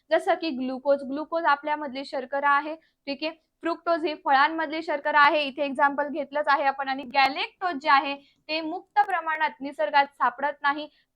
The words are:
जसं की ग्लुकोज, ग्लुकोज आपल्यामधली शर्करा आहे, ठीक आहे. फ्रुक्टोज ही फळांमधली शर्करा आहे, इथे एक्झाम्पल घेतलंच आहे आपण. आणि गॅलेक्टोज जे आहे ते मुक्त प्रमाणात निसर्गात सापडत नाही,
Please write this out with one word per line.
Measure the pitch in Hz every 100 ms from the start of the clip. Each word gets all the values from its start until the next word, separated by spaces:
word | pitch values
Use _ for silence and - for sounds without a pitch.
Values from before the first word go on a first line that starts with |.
| -
जसं | 320 349
की | 339 330
ग्लुकोज, | 247 254 262 285 277
ग्लुकोज | 269 277 302 330 330
आपल्यामधली | 285 302 302 302 254
शर्करा | 277 285 254 277 285
आहे, | 285 302 320
ठीक | _ _ - 277
आहे. | 311 320 _ _
फ्रुक्टोज | 320 339 339 339
ही | 311 302
फळांमधली | 311 269 294 320 320 311
शर्करा | 330 294 294 302
आहे, | 285 311
इथे | 285 262
एक्झाम्पल | 285 269 285 277 294
घेतलंच | 277 277 285 302
आहे | 285
आपण. | 277 269 269
आणि | 262 285
गॅलेक्टोज | 277 269 302 440 - 370 330
जे | 302
आहे | 277 277 285 _ _ -
ते | 311
मुक्त | 320 349 - -
प्रमाणात | 403 359 320 311 311 -
निसर्गात | 269 294 302 285 277
सापडत | - 254 247 277 285
नाही, | 285 302 302 _ _